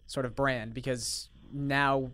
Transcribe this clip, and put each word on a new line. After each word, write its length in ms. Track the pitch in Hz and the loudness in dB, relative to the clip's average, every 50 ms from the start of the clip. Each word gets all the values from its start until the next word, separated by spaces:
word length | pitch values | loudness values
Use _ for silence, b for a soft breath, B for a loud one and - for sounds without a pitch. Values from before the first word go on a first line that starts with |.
| - - | -14 -8
sort 180 | - 143 127 | -4 -2 -2
of 80 | 123 104 | -2 0
brand 400 | - 139 135 131 120 110 113 113 | 2 2 2 2 0 -2 -6 -8
because 560 | 127 123 135 127 120 110 - - - - - - - - - | -6 -2 -2 -2 -2 -2 -4 -4 -6 -8 -10 -16 -20 -18 -10
now 600 | - 143 143 139 139 139 139 139 139 135 131 127 | -6 -4 -2 2 2 4 4 4 4 2 2 -2